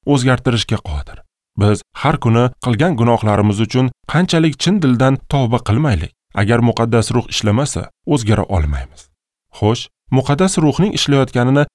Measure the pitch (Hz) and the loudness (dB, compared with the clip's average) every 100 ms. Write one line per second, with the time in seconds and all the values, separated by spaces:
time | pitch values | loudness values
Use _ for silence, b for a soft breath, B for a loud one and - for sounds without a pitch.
0 | - 143 127 127 - 117 - 110 - 73 | 0 2 2 0 0 -2 -2 -4 -4 -8
1 | - - - _ _ - 104 104 - - | -8 -16 -20 _ _ 0 2 0 -4 -4
2 | 143 151 120 113 123 - 127 113 165 127 | -2 0 2 2 2 -2 -4 0 0 2
3 | 117 117 107 101 104 101 113 127 131 - | 2 2 2 2 2 0 0 0 -2 -4
4 | - 151 185 170 160 135 170 202 143 120 | -4 -2 0 0 0 0 -2 0 2 2
5 | 131 135 - 143 123 120 - 110 151 90 | 2 0 -2 -2 0 -2 0 0 0 -2
6 | - _ _ 98 101 117 117 110 113 113 | -4 _ _ -4 0 2 2 2 0 0
7 | 107 123 - - 107 107 143 90 - _ | 0 -2 -2 -2 0 0 -2 -6 -10 _
8 | - 143 107 107 - 92 76 67 64 - | -4 -2 0 0 0 -2 -2 -4 -8 -16
9 | - _ _ _ _ - 107 120 - _ | -20 _ _ _ _ -2 -2 -2 -6 _
10 | - 131 131 143 190 185 156 135 202 - | -2 0 0 0 0 2 0 2 0 0
11 | - 139 135 127 123 139 147 | 0 0 0 0 2 2 0